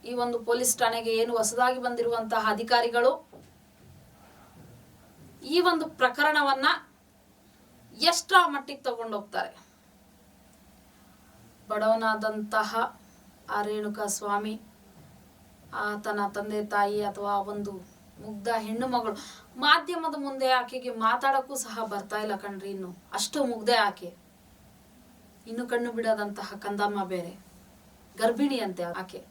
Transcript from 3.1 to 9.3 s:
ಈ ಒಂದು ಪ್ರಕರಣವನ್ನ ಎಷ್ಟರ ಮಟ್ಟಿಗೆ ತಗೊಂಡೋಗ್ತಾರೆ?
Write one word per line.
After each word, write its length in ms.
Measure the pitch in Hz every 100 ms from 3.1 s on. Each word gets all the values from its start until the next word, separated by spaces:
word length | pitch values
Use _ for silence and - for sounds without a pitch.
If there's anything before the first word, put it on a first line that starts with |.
| - - - - - - _ - - - - - - - - - - - - - - - - 269
ಈ 40 | 330 359
ಒಂದು 160 | 330 311 -
ಪ್ರಕರಣವನ್ನ 680 | 247 269 302 302 277 262 294 330 - _ _ _ _ _ _ _ - - - 214 320
ಎಷ್ಟರ 280 | 339 - 381 339
ಮಟ್ಟಿಗೆ 280 | 277 277 269 262
ತಗೊಂಡೋಗ್ತಾರೆ? 640 | 233 226 208 -